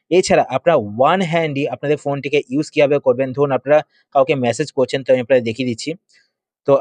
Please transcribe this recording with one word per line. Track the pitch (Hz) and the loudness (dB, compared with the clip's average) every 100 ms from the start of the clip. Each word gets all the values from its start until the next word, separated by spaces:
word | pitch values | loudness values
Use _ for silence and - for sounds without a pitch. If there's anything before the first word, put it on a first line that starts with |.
| - | 0
এছাড়া | 165 185 165 127 131 | 0 2 2 0 -2
আপনারা | 170 151 104 107 | 0 0 0 0
ওয়ান | 143 190 170 | 2 2 0
হ্যান্ডই | 165 160 139 143 | -2 -2 -4 -6
আপনাদের | 123 143 147 | -4 -4 -4
ফোনটিকে | 143 139 135 143 - | -4 -6 -2 -4 -2
ইউজ | 139 151 | -4 -2
কীভাবে | 151 139 143 131 | 0 2 2 0
করবেন, | 120 131 135 | 0 -2 -2
ধরুন | 143 131 | -2 -2
আপনারা | 135 151 - _ _ 139 | 0 0 0 _ _ 0
কাউকে | 135 139 | 2 0
মেসেজ | 120 113 147 - | -2 -2 -4 -4
করছেন, | 127 139 | -2 -2
তো | 135 | 0
আমি | 127 | 0
আপনাদের | 117 127 113 | 2 0 0
দেখিয়ে | 110 127 | -4 -4
দিচ্ছি। | 113 147 170 _ _ _ _ _ _ - | -6 -8 -10 _ _ _ _ _ _ 0
তো | 139 | 2